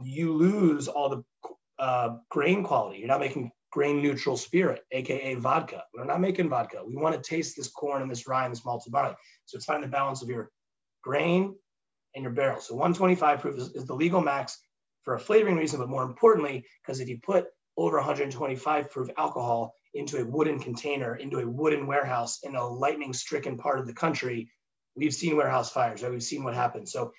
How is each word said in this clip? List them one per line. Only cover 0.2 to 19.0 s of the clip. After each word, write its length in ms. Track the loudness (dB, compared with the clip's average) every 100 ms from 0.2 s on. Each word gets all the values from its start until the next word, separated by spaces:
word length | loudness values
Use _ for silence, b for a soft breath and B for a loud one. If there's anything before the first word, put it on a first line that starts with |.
| 0
lose 520 | 4 4 6 4 4 0
all 220 | 0 0
the, 160 | -2 -8 _ -18 -18 _ -4
uh, 400 | 0 2 0 -2 -4
grain 320 | 0 4 4
quality. 360 | 2 2 0 -4
You're 100 | 0
not 120 | 2
making 320 | 0 -4 -6 -10 _
grain 300 | 0 2 4
neutral 340 | 2 0 0 -2
spirit, 460 | 0 2 4 0 -4
A 120 | -6
K 300 | -2 -4 -4
A 20 | -2
vodka. 480 | 2 2 0 -8 -12
We're 100 | -8
not 160 | -2 0
making 300 | 2 2 0
vodka. 320 | 0 -2 -6
We 120 | -10 -2
wanna 260 | 0 0
taste 340 | -2 -4 -4 -8
this 120 | -12
corn 340 | -6 -4 -2
and 80 | -4
this 160 | -6 -4
rye 180 | -2
and 80 | -2
this 120 | -4
malty 260 | -6 -6 -2
barley. 240 | 0 0 -4 b b -16
So 100 | -10
it's 80 |
finding 240 | -4 -4 -2
the 80 | 0
balance 240 | 0 -2
of 80 | -6
your 220 | -6 -8 _ _ _ _ _
grain 540 | -2 0 4 4 2 -4 _ _ _ _ _ -10
and 80 |
your 80 | -6
barrel. 280 | 0 0 0
So 140 | -6
one 180 | 0 0
twenty-five 480 | 4 4 6 4 4
proof 160 | 0 -6
is, 120 | -6 -8
is 80 |
the 100 | -6
legal 260 | 0 2 4
max 380 | 2 0 -4 -10 _ _ _ _
for 100 | -6
a 40 | -4
flavoring 360 | 4 6 6 4
reason, 220 | 2 -2
but 100 | -4
more 140 | -2
importantly, 640 | -4 4 6 8 4 -2 -10 b
'cause 140 | -8 -6
if 100 | -6
you 120 | -6
put 240 | 0 2 2 -4 _ -2
over 220 | 2 2
a 40 |
hundred 300 | 2 0 -2
twenty-five 580 | -2 -4 -2 0 0 0
proof 180 | -4